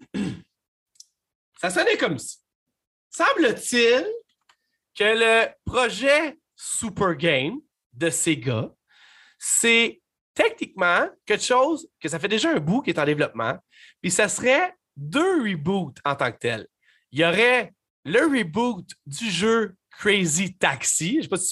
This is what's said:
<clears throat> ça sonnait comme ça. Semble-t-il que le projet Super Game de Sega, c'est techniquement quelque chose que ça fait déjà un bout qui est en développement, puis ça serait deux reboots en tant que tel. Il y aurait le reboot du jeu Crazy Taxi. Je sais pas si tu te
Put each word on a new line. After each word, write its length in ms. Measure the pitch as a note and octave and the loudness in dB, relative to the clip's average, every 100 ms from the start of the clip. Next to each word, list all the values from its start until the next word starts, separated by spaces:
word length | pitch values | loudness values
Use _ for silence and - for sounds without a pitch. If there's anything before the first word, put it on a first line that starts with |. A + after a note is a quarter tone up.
| - | -12
<clears throat> 1500 | - F#3 - - _ _ _ _ _ - _ _ _ _ - | -6 -6 -8 -16 _ _ _ _ _ -20 _ _ _ _ -6
ça 100 | F3+ | -4
sonnait 260 | F#3+ A4+ - | 0 2 2
comme 220 | G#3+ C3+ | 0 -2
ça. 180 | - - _ _ _ _ _ _ _ | -8 -16 _ _ _ _ _ _ _
Semble-t-il 920 | - F4 G#4+ C4+ - - A#3+ A#3 B3 G4+ A#4 - _ _ _ _ _ _ | 0 0 2 0 0 -2 2 4 4 0 -6 -12 _ _ _ _ _ _
que 100 | - | -2
le 440 | G#3 A3+ A3+ A3+ A3 - | 0 4 4 4 2 -4
projet 720 | - A#3 A#3+ F#3 C4+ D4 D#4+ - _ _ | -4 0 0 0 2 2 0 -8 _ _
Super 580 | - - A3+ - G3 D3+ | -10 -6 -6 -2 -2 0
Game 380 | E3+ C3+ C#3+ C#4 - _ _ | 0 0 0 -6 -12 _ _
de 180 | A#2+ E3 | -4 -2
Sega, 600 | D#3+ E3+ D3 B2+ A2+ - - _ _ - - _ _ | 0 0 -2 -2 -2 -4 -10 _ _ -20 -20 _ _
c'est 640 | - - A#3 A#3 A#3 - _ _ _ | -4 0 4 4 2 -4 _ _ _
techniquement 760 | - G#4+ - - F#3+ F3 F#3 E4 - - | 0 0 0 -10 -2 2 2 0 -6 -4
quelque 180 | G3+ | -2
chose 440 | - B3 C#4+ D#4 - _ | 2 2 2 0 -8 _
que 80 | D#3 | -8
ça 100 | D#3 | -4
fait 100 | F#3+ | -2
déjà 220 | G#3+ E4 | 0 0
un 100 | C4+ | 0
bout 200 | D3 A#3 | 0 -2
qui 80 | G3+ | 0
est 80 | D#3+ | 0
en 60 | |
développement, 540 | D3 D3 C3 A#2 A#2 - _ _ - _ | 0 0 -2 -2 -4 -6 _ _ -20 _
puis 100 | F3+ | -4
ça 180 | - G#3 | 0 0
serait 460 | - A#3+ C#4+ F4+ - _ - | 0 2 2 0 -6 _ -16
deux 460 | D3 C4 F#4 F4 | -4 0 0 0
reboots 560 | G#3+ F3 C#3+ G3 D3+ - | -2 -4 -2 -2 -4 -6
en 100 | C#3+ | -4
tant 160 | C#3 C3 | -2 -2
que 80 | G#2+ | -4
tel. 300 | A#2 A2+ - _ _ _ _ | -6 -6 -10 _ _ _ _
Il 100 | B2+ | 0
y 40 | |
aurait 480 | E3 F#3 A#3+ B3+ G3+ _ _ _ | 2 2 2 2 -2 _ _ _
le 160 | - G#3+ D#4+ C4 | 0 2 2 2
reboot 500 | F3+ F3+ B3 G3 - - C#3+ | -2 -2 -2 -4 -12 -20 -16
du 220 | C#3+ A3+ | -8 -6
jeu 440 | E3+ A3 A3+ G#3 - _ | -2 2 2 0 -8 _
Crazy 640 | - G#3 G3+ E3+ D3+ F#3 - | -4 0 2 2 0 -4 -2
Taxi. 600 | E3+ C#3 - - D#3+ D4+ | -2 0 -2 -2 -2 -2
Je 60 | |
sais 60 | - | -4
pas 80 | F#3 | -4
si 60 | |
tu 40 | |
te 20 | - | 0